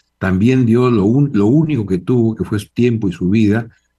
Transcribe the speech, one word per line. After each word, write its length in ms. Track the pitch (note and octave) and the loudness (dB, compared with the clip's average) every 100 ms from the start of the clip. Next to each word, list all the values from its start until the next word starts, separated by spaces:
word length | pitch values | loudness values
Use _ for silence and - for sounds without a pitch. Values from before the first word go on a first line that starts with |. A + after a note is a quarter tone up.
| _ - | _ -8
también 460 | F#2+ F#2 A#2 C3 | -4 0 2 2
dio 280 | A#2 A#2+ B2 | 2 2 2
lo 140 | A#2 G2 | 2 2
un-, 260 | C3 C#3+ | 2 0
lo 120 | G#2+ G#2 | 0 2
único 400 | D3 D3+ C3+ G2 | 2 0 -2 -4
que 120 | F#2 | -4
tuvo, 380 | G#2+ B2+ A2+ A2 | -2 0 0 -2
que 80 | |
fue 160 | F#2 G#2 | -6 -6
su 80 | - | -6
tiempo 400 | - B2 A2+ G2+ | -2 0 0 -4
y 40 | |
su 160 | E2+ F2+ | -4 -2
vida, 400 | A2 G#2 A2 A#2+ - _ | 0 2 0 -4 -14 _